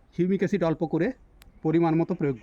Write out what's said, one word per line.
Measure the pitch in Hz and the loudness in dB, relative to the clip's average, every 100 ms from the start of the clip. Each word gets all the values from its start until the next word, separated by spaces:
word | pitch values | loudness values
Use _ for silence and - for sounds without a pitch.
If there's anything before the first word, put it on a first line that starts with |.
| _ - | _ -2
হিউমিক | 180 190 | 0 0
অ্যাসিড | 180 202 165 | 0 0 0
অল্প | 156 160 | -2 -2
করে | 156 190 262 - - - - 156 | -2 -2 -4 -14 -20 -20 -8 0
পরিমাণ | 160 170 160 | 2 2 2
মতো | 165 175 | 0 -2
প্রয়োগ | 147 127 | -4 -4